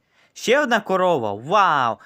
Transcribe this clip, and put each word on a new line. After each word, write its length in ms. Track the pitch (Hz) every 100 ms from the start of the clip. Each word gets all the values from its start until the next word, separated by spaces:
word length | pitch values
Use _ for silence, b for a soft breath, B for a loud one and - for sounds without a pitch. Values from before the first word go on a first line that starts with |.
| b b b
Ще 300 | - - 277
одна 180 | 254 226
корова! 520 | 202 190 185 151 107
Вау! 640 | 101 139 208 180 147 117 104